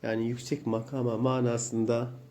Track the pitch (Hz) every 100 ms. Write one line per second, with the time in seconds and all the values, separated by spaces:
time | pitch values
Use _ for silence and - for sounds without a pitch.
0 | 113 110 113 123 - 147 160 113 120 135
1 | 120 113 127 127 123 120 - 117 113 117
2 | 127 - -